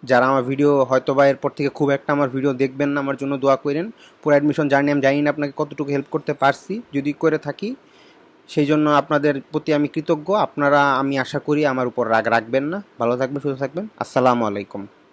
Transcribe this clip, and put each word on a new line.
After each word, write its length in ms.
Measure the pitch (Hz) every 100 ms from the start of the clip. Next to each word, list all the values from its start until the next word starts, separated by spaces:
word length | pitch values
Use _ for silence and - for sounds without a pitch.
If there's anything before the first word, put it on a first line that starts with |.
যারা 220 | 120 127 127
আমার 120 | 135
ভিডিও 280 | 123 139 147 143 127
হয়তো 220 | 131 - 135
বা 60 | 139
এরপর 200 | 131 143 -
থেকে 120 | 143 -
খুব 100 | 143
একটা 200 | 139 -
আমার 160 | 143 139 135
ভিডিও 160 | 139
দেখবেন 360 | 127 135 131 143
না, 60 | 143 139
আমার 120 | 135
জন্য 120 | 139 139
দোয়া 140 | 139 135 147
করেন। 200 | 143 202 - - _
পুরো 120 | 151 143
অ্যাডমিশন 300 | 147 139 147
জার্নি 180 | 139 143
আমি 100 | 143
জানি 180 | 135 143
না 80 | 147 151
আপনাকে 180 | 143 139
কতটুকু 300 | 147 143 139
হেল্প 160 | 139 139 156
করতে 180 | 151 147
পারছি, 320 | 139 135 - 208 - 143
যদি 160 | 139
করে 240 | 143 160 151 147
থাকি 220 | 139 208 262 _ _ - _ _ _ _
সেই 120 | - 143
জন্য 200 | 151 151 147
আপনাদের 320 | 139 151 147 139 -
প্রতি 180 | 151 151
আমি 140 | 147 147
কৃতজ্ঞ। 360 | 160 151 156 151 208 160
আপনারা 360 | - 143 143 143 131
আমি 140 | 139 139
আশা 160 | 127 147 -
করি 140 | 147 147
আমার 220 | 131 123
উপর 120 | 120 113
রাগ 120 | 113 113 113
রাখবেন 280 | 113 127 143
না। 60 | 185 202 _
ভালো 140 | 117 123
থাকবেন, 200 | 131 139
সুস্থ 160 | 147 131
থাকবেন। 220 | 135 - 214 -
আসসালামু 400 | 104 - 127 120 110
আলাইকুম। 540 | 101 98 101 101 _ _